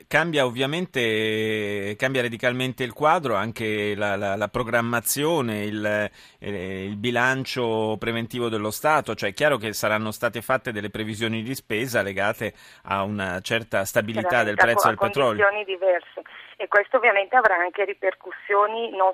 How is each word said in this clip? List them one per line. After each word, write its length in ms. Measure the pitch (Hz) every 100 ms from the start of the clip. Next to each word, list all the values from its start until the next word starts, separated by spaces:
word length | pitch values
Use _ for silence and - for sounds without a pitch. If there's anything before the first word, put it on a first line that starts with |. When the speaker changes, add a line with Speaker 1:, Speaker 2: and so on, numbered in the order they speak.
| -
Speaker 1:
cambia 380 | 147 165 151 127
ovviamente, 1500 | 120 135 160 185 139 117 107 110 110 110 110 104 104 98 104
cambia 240 | 131 131
radicalmente 600 | 120 113 127 123 131 120
il 80 | 123
quadro, 420 | - 151 180 139
anche 600 | 101 110 110 113 107 104 101
la, 180 | 104 98
la, 200 | 101 98
la 100 | 104
programmazione, 1160 | 120 117 117 117 120 - 135 147 165 120 107
il, 200 | 104 107 104 104 104 - - _
eh, 460 | 104 101 92 95
il 120 | 98 104
bilancio 1000 | 117 120 123 135 127 - 117 110 110 107
preventivo 500 | 113 117 113 123 117
dello 220 | 110 107
Stato. 440 | 107 151 151 - 107
Cioè, 140 | 104
è 20 |
chiaro 220 | 95 147 131
che 160 | 107
saranno 400 | 101 110 107 110
state 280 | 104 120 117
fatte 280 | - 131 -
delle 200 | 107 101
previsioni 520 | 107 107 107 113 113
di 120 | 110 135
spesa 460 | - 107 127 117
legate 520 | 98 98 101 117 107 - - -
a 180 | - 98
una 380 | 98 104 95 90
certa 440 | - 113 113 107
stabilità 600 | 98 120 107 110 90 120
del 100 | 107
Speaker 2:
Chiaramente 80 | 104
a 20 |
Speaker 1:
prezzo 180 | 120 117
Speaker 2:
co-, 60 | -
Speaker 1:
del 100 | 104
Speaker 2:
a 80 | -
Speaker 1:
petrolio. 380 | - 127 110
Speaker 2:
condizioni 200 | 202 208
diverse. 580 | 196 185 190 175 - - - - - -
E 120 | 196
questo 280 | 208 202 254
ovviamente 360 | 226 202 196
avrà 220 | 254 220 180
anche 280 | 180 190
ripercussioni 1080 | 196 196 190 - - - - 202 208 226 233
non 220 | 196 190